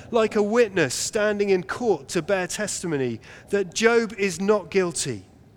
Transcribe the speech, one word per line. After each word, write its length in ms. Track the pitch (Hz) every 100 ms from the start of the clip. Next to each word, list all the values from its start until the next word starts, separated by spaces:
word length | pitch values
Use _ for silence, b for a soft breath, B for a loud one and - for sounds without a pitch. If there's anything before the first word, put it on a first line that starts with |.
| B
like 240 | 233 220
a 80 | 226
witness 500 | 202 233 220 185 139
standing 560 | - - 214 208 208 202
in 120 | 185
court 460 | - - 240 165 -
to 140 | 175
bear 260 | 160 190 175
testimony 720 | - 202 - 180 143 127 110 B B B
that 240 | 202 180
Job 380 | - 226 233 226
is 260 | 214 202 165
not 300 | 196 214 160
guilty. 560 | 190 175 - 147 104 - - -